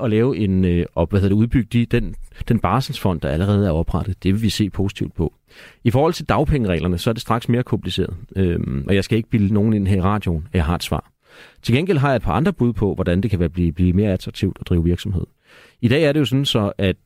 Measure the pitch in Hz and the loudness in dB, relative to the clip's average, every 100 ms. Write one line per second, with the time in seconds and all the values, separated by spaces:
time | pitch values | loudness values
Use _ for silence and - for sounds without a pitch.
0 | 117 107 127 90 101 92 92 87 85 - | 0 2 2 2 0 2 2 2 0 -2
1 | 85 101 95 104 117 127 107 120 117 120 | 0 2 2 2 2 2 0 0 0 -2
2 | 92 - - - - 113 87 117 131 - | -2 -8 -14 -10 -2 0 2 0 -2 -4
3 | 101 82 76 78 98 101 101 78 85 82 | -2 -2 -2 0 2 2 2 0 -2 -4
4 | 98 92 90 101 110 - 101 - 98 - | -4 -4 -2 0 0 0 -2 -2 -4 -4
5 | - - 80 _ _ - - _ 120 131 | -8 -4 -4 _ _ -20 -20 _ 0 2
6 | 160 - 156 110 151 151 101 85 85 87 | 2 0 -2 0 2 0 0 0 0 0
7 | 120 117 - 117 - 120 - 104 92 95 | -2 -4 -2 -4 0 -2 0 -4 -4 -4
8 | - 87 - 95 92 85 80 67 69 98 | -4 -6 -8 0 0 0 -2 -4 0 0
9 | - 113 - 117 101 107 110 107 95 101 | 0 -2 0 0 2 2 2 2 2 2
10 | 92 104 95 80 85 90 78 87 - 78 | 0 0 -2 -4 -2 -2 0 -2 -2 -6
11 | - _ _ - - _ - 123 180 160 | -6 _ _ -20 -20 _ 0 0 2 2
12 | 143 123 - 87 175 175 120 113 98 82 | 2 0 0 0 0 0 -2 0 -2 0
13 | 90 90 101 85 85 90 85 78 90 90 | 0 0 0 0 -2 0 -2 2 2 2
14 | 107 92 - - 95 - - 87 82 90 | 2 -2 -4 -4 -4 -4 -2 0 2 0
15 | 98 90 - _ _ - - - 113 139 | -2 -6 -6 _ _ -20 -20 -2 0 2
16 | 151 147 131 131 139 117 101 - 95 - | 2 2 0 0 0 0 0 0 -2 -2